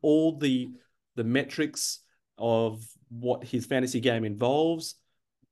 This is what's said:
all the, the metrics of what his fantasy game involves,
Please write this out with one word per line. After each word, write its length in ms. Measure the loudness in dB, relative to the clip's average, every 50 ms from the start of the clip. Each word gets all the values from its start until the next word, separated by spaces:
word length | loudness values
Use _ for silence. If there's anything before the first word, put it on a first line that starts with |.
all 380 | 2 4 4 6 4 2 2 2
the, 320 | 2 2 2 0 -2 -6 -12 -18 _ _ _ _ _ _ _
the 80 | -4 0
metrics 760 | 0 2 0 0 -2 -2 -2 -2 -2 -4 -6 -6 -6 -6 -10 _ _ _ _ _ _ _ -4
of 440 | 0 2 2 2 2 0 -2 -6 -12 -18 -20 _ _ -18
what 340 | -12 -4 -2 -2 -2 -2 -4
his 220 | -4 -4 -4 -2
fantasy 340 | 0 0 0 0 0 -2 0
game 240 | 2 2 2 2 0
involves, 720 | -2 -2 0 0 2 2 2 2 2 0 -2 -6 -10 -14 _ _ _ _ _ _ _ _ _ _ _